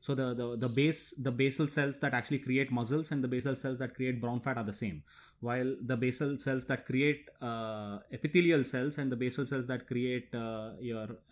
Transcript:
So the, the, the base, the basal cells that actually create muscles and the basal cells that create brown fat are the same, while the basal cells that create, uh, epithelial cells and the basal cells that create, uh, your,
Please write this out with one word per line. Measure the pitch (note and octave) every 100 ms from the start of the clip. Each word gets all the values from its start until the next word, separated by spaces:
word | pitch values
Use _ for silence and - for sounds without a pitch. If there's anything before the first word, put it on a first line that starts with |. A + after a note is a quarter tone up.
So | -
the, | C3+ B2+
the, | A#2+ A#2+ A#2
the | B2
base, | A#2 D3+ - -
the | D3 C3
basal | B2 C3+ C3 D3
cells | D#3 C#3+ C3+
that | C#3
actually | B2 - C#3
create | C3 C3 C#3
muscles | B2 A#2 D3+ D#3
and | D3
the | B2+
basal | B2+ C3+ B2+
cells | C3+ B2
that | B2+ -
create | B2+ B2
brown | A#2+ A#2+
fat | - A#2
are | G#2
the |
same, | G2+ G#2+ D2+ - - - -
while | A#2+ B2 C3 C3+
the | B2+ A#2+
basal | B2+ - C#3+ C#3
cells | C#3 C3 -
that | C3 -
create, | C3 D3 C#3+ - -
uh, | A#2+ A#2 A2 G#2+ G#2 G#2 -
epithelial | A#2+ D3+ F3 E3+ D#3 B2
cells | B2+ C#3 D3
and | C3+
the | A#2+
basal | B2 C#3+ C3
cells | C3+ B2+
that | B2 -
create, | A#2+ B2+ B2 A#2+ A#2+
uh, | A2+ A2 A2 G2+
your, | B2 A2+ G#2+ A2+ _